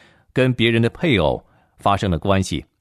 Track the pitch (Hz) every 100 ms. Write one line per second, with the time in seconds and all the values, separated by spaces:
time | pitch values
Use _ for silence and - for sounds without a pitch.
0 | _ _ _ - 127 123 117 113 113 -
1 | 175 107 73 58 - _ _ _ 104 101
2 | 101 82 98 95 92 73 - _